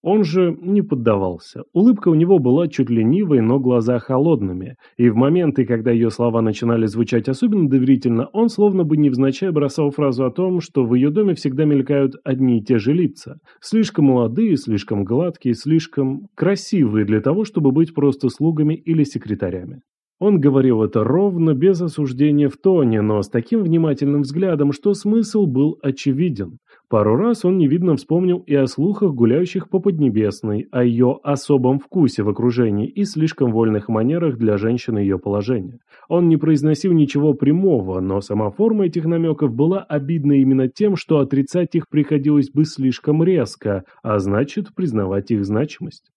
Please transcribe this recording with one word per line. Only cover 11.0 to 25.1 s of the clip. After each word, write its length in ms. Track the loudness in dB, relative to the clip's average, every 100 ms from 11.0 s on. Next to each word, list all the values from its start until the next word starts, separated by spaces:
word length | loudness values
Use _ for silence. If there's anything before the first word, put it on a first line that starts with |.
| 2
доме 220 | 0 0
всегда 300 | 0 -4 -2
мелькают 480 | 0 0 0 0 0 -4
одни 360 | -6 -2 0 0
и 40 |
те 160 | 0 0
же 140 | 0
лица. 460 | 0 -2 -4 -20 -20 _ _
Слишком 460 | -2 0 0 2
молодые, 500 | 2 4 0 0 0
слишком 480 | 0 -2 -4 -2 -4
гладкие, 500 | -2 -2 -2 -4 -4
слишком 760 | -4 0 0 0 -4 -4 -4 -12
красивые 720 | -4 -2 -2 -2 0 2 2
для 140 | 0 0
того, 240 | 0 -2
чтобы 280 | -2 0 0
быть 220 | 2 0
просто 360 | 0 0 0 -4
слугами 460 | -2 -2 0 -2
или 280 | -2 -2 0
секретарями. 760 | 0 -4 -8 -6 -4 -6 -12 -18 _ _ _ _
Он 200 | 0 4
говорил 420 | 4 4 4 2
это 220 | 2 0
ровно, 480 | 0 0 0 0 0
без 280 | 2 2 0
осуждения 680 | -4 -4 -6 0 0 2 0
в 80 | 0
тоне, 440 | 2 2 2 2
но 200 | 0 -2
с 80 | -2
таким 340 | -4 -2 -2
внимательным 600 | 0 0 0 0 0 0
взглядом, 500 | -2 -2 -2 0 0
что 200 | 0 -2
смысл 520 | -2 0